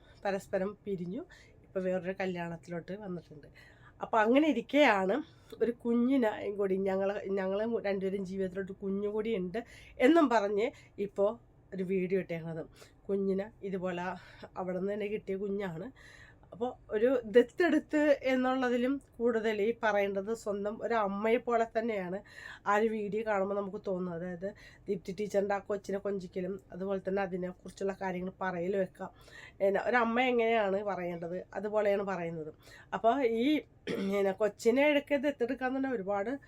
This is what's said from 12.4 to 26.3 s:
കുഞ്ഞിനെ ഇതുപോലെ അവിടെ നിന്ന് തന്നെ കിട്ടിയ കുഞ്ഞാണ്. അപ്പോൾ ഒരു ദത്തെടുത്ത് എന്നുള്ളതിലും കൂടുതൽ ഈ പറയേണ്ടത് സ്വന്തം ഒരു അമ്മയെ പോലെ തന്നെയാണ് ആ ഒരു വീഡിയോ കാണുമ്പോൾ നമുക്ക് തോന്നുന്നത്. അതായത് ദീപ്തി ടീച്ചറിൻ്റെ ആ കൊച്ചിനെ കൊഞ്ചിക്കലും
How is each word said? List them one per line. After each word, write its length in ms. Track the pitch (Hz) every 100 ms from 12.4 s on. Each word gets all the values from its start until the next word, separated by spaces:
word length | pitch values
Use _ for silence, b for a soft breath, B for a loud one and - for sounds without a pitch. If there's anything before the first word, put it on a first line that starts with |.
| 160 160 - B B _ -
കുഞ്ഞിനെ 360 | 202 196 190 208 - 196
ഇതുപോലെ 380 | 190 185 175 180 185 B B - -
അവിടെ 160 | 180 180
നിന്ന് 120 | 196
തന്നെ 140 | 208 202
കിട്ടിയ 220 | 214 - 190
കുഞ്ഞാണ്. 440 | 202 196 196 165 233 B B B B B -
അപ്പോൾ 180 | 175 247 - -
ഒരു 160 | 214 240 262 220
ദത്തെടുത്ത് 640 | 220 240 - 339 294 - 302 302 277 262
എന്നുള്ളതിലും 640 | 262 254 262 247 240 254 277 - -
കൂടുതൽ 380 | 233 226 214 214 208
ഈ 20 | 233
പറയേണ്ടത് 460 | 220 202 202 196 196 226
സ്വന്തം 320 | 220 202 202 220
ഒരു 100 | 208 233
അമ്മയെ 340 | 196 202 220 240 240
പോലെ 200 | 226 226 226
തന്നെയാണ് 420 | 233 208 180 196 B B B B -
ആ 20 | 208
ഒരു 100 | 220 220
വീഡിയോ 260 | 202 214 220
കാണുമ്പോൾ 280 | 202 190 202
നമുക്ക് 200 | 202 202 202
തോന്നുന്നത്. 380 | 180 180 165
അതായത് 240 | 180 175 190 208 B B -
ദീപ്തി 240 | 196 - 185
ടീച്ചറിൻ്റെ 380 | 208 202 196 202
ആ 20 | -
കൊച്ചിനെ 300 | 202 - 196 202
കൊഞ്ചിക്കലും 480 | 202 180